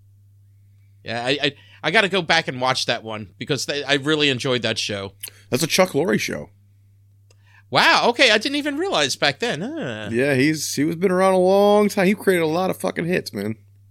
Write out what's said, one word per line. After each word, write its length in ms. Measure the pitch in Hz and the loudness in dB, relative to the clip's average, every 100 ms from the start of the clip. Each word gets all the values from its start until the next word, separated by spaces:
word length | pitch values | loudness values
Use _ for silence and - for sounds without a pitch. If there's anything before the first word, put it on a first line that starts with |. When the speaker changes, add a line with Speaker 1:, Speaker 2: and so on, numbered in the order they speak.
| _ _ _ _ _ _ _ _ _ _ | _ _ _ _ _ _ _ _ _ _
Speaker 1:
Yeah, 220 | - 117 123 | -12 -8 -4
I, 40 | 143 | -2
I, 100 | 143 139 - - | -2 -4 -12 -10
I 80 | 151 | -2
gotta 180 | 175 196 | 0 0
go 120 | 190 | -2
back 260 | 170 165 165 | 0 0 0
and 140 | 127 | -2
watch 240 | 127 131 - | -2 0 -2
that 180 | 117 | -4
one 300 | 110 107 101 _ | -6 -10 -12 _
because 260 | 123 143 - | -6 -6 -4
they, 180 | 147 | -6
I 120 | 135 143 | -2 -2
really 340 | 135 156 147 | 0 2 2
enjoyed 320 | 127 139 123 | 0 0 -2
that 160 | 113 113 | -2 -4
show. 360 | - 101 98 - - - - | -6 -6 -8 -12 -18 -18 -6
Speaker 2:
That's 140 | 127 | -2
a 40 | 156 | 0
Chuck 220 | - 185 | 2 2
Lorre 300 | 139 180 104 | 0 0 0
show. 300 | - - - _ _ _ _ _ _ _ _ _ _ _ _ | -2 -8 -10 _ _ _ _ _ _ _ _ _ _ _ _
Speaker 1:
Wow. 380 | 156 269 269 175 | 2 4 4 2
Okay, 200 | 240 269 | 4 4
I 60 | 214 | 4
didn't 200 | 277 285 | 2 -4
even 200 | 285 277 | -4 -4
realize 380 | 381 196 143 - | -2 0 -2 0
back 240 | 147 139 | -2 -2
then. 220 | 240 151 | -4 -4
Huh. 480 | 214 320 160 107 104 | -6 -6 -8 -8 -4
Speaker 2:
Yeah, 240 | 113 139 131 | 0 2 2
he's, 400 | 143 156 - - | 2 0 -4 -2
he 80 | |
was 120 | 151 170 | -2 0
been 140 | 185 | 0
around 220 | 180 190 | 2 4
a 60 | 185 | 4
long 500 | 185 196 202 208 208 | 4 4 6 6 4
time. 160 | 208 185 | 2 2
He 80 | |
created 300 | 208 - 180 | 2 2 2
a 40 | 160 | 2
lot 220 | 160 185 | 0 -2
of 80 | 175 | -2
fucking 280 | 185 - 165 | -4 -4 -2
hits, 280 | 180 - | -2 -4
man. 220 | 101 104 110 _ _ _ | -6 -6 -8 _ _ _